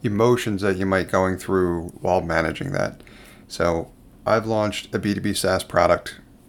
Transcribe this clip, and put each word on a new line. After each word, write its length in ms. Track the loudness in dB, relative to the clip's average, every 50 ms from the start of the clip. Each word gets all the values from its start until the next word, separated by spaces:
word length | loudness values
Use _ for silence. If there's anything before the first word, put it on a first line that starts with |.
emotions 600 | -2 -2 2 4 4 4 4 2 2 -4 -4 -2
that 160 | 0 -2 0
you 80 | 0 0
might 260 | 0 2 0 0 0
going 240 | 0 0 2 2 -2
through 540 | -4 -4 0 0 2 2 2 0 -4 -6 -8 -12 -6
while 220 | -2 0 0 2
managing 500 | 0 0 0 0 0 0 -2 -4 -6 -4
that. 320 | -2 -2 -2 -4 -6 -12 -20 -20 -20 -20 -20 -20 -20 -20 -20 -18
So 420 | -6 -2 0 0 0 0 -4 -8 -14 -20 -20 -20 -20 -10 -2
I've 200 | 0 0 0 0
launched 500 | 0 0 0 0 -2 -2 -6 -10 -6 -6
a 40 | -2
B 140 | 0 0 -2
two 60 | 0
B 140 | -2 -2 -2
SaaS 320 | 0 0 0 0 0 -2
product 560 | 0 2 2 4 4 4 2 0 -12 -16 -16 -20 -20 -20 -20 -20